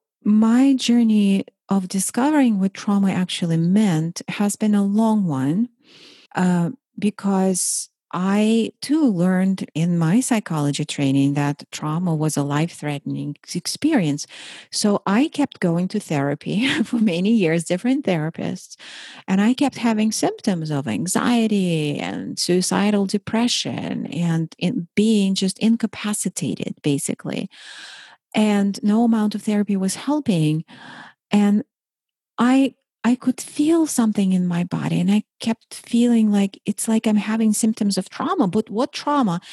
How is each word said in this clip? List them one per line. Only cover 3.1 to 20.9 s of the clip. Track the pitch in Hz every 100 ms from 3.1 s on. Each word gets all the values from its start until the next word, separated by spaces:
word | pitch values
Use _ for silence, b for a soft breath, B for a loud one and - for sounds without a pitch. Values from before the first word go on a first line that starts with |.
actually | 175 180 - 170 165
meant | 170 196 214 156 160 - -
has | - 208 -
been | 214
a | 208
long | 202 208 226 214 185
one, | 135 135 170 240 _ b b b b b
uh, | - 180 175 170 - _ -
because | 202 - 196 190 190 185 - - - _ _ 170
I | 185 202 214 226 220 -
too | - 302 285
learned | 180 180 185 190 190 -
in | - 170 170
my | 160 214
psychology | 254 226 - 160 143 143
training | 151 - 139 135 139
that | 143 143 147 -
trauma | - 151 156 180
was | 156 156 147
a |
life-threatening | 143 147 165 - 147 143 - 139 143 143
ex-, | - 180
experience. | - - 302 302 160 147 - B B B B
So | - 214 202
I | - 208 302
kept | - 277 -
going | 180 170 185
to | 208
therapy | - 151 139 143 - 170 269
<laughs> | 302
for | 220 240
many | 214 170 190
years, | 233 170 165
different | 165 180 240 269
therapists, | 262 170 151 - - 185 - - B B B B -
and | 190
I | 208
kept | 254 277 -
having | 233 214 220
symptoms | - 320 440 - 175 156
of | 143
anxiety | 135